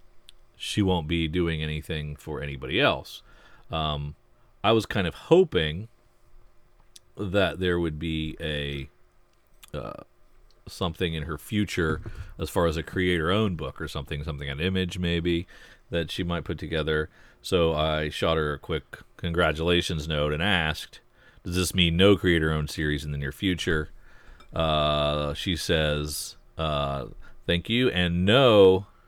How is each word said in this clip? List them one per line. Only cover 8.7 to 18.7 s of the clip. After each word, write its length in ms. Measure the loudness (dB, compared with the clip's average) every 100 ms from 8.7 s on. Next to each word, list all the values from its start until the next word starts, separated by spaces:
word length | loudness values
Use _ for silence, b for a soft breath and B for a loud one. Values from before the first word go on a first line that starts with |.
| -6 -10 _ _ _ _ _ _ -20 -12 -10
uh, 280 | -10 -12 -18 _ -20 -20 -20 -20 -16
something 420 | -4 -4 -2 -4
in 100 | -4
her 140 | -6 -8
future 600 | -4 -2 -2 0 0 0 B B B B
as 120 | -4
far 160 | 0 0
as 100 | 0
a 60 |
creator-owned 760 | -4 -2 0 2 2 2 0 -2
book 240 | -8 -8
or 80 | -10
something, 360 | -8 -8 -8
something 260 | -6 -8 -8
on 100 | -4
Image 380 | -2 0 -2 -2
maybe, 480 | 0 0 0 0 -2 B B B -6
that 200 | -4 -4
she 120 | -4
might 220 | -2 -4
put 140 | -4 -8
together. 500 | -4 -2 0 0 -2 b b b
So 320 | -2 2 2
I 340 | 2 0 0 -2
shot 280 | -2 0 2
her 180 | 0
a 40 | -4
quick 400 | -4